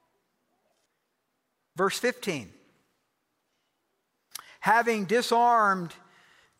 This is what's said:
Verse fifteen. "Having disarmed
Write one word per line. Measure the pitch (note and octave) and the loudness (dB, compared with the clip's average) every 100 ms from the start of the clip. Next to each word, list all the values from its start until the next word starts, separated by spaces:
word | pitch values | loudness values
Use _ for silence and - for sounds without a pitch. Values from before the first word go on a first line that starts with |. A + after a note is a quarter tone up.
| _ _ _ _ _ _ _ _ _ _ _ _ _ _ _ _ _ D3+ | _ _ _ _ _ _ _ _ _ _ _ _ _ _ _ _ _ -4
Verse | F#3+ - | -4 -2
fifteen. | A#3+ A#3+ - D3+ F#2+ - _ _ _ _ _ _ _ _ _ _ _ _ _ _ _ _ _ - - - | -4 -4 -6 -8 -10 -20 _ _ _ _ _ _ _ _ _ _ _ _ _ _ _ _ _ -20 -20 -8
"Having | F#3 A3+ A#3+ A3 F#3 | 2 2 2 -2 0
disarmed | A3+ A#3+ A#3 A#3+ A#3 G#3+ F#3+ E3+ - _ _ _ _ _ _ | -2 0 2 4 4 2 0 -4 -14 _ _ _ _ _ _